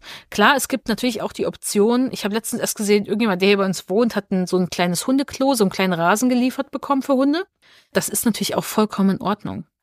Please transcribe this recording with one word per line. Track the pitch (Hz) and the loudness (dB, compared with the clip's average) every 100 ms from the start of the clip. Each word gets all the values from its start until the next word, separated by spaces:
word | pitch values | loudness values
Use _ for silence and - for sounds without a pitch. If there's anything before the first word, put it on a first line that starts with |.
| - - - | -18 -20 -8
Klar, | - 214 277 | 2 4 4
es | - | 0
gibt | 254 - | -4 -4
natürlich | 208 254 233 | -2 -2 -4
auch | 180 | -6
die | - 170 | -4 -6
Option, | - - 208 208 247 262 | -6 -4 2 4 2 0
ich | - | -4
habe | 208 214 | -4 -4
letztens | - 233 | -4 -4
erst | - - | -4 -2
gesehen, | 208 208 202 | 2 2 2
irgendjemand, | 214 226 180 | 0 0 2
der | 190 | 2
hier | 202 | 4
bei | 190 | 2
uns | 180 - | -4 -2
wohnt, | 190 240 208 | 0 0 -2
hat | - | -2
ein, | 190 180 | -2 0
so | 185 | 0
ein | 180 | 0
kleines | - 180 175 - | 0 -2 -2 0
Hundeklo, | 269 285 - 269 254 | 0 0 0 0 2
so | |
einen | 196 | 2
kleinen | - 190 | 2 0
Rasen | 170 170 214 254 | 2 2 2 2
geliefert | 247 254 - 269 | 2 0 -2 -6
bekommen | 277 - 277 | -8 -2 -2
für | 254 262 | 2 2
Hunde. | 277 311 392 _ _ _ _ | 2 0 -4 _ _ _ _
Das | - - | -4 -2
ist | - 240 | -2 0
natürlich | 202 196 - | 0 -2 -4
auch | |
vollkommen | - - 214 - 196 185 | -2 0 0 2 0 0
in | |
Ordnung. | - 208 - 95 175 _ | -2 -6 -6 -10 -14 _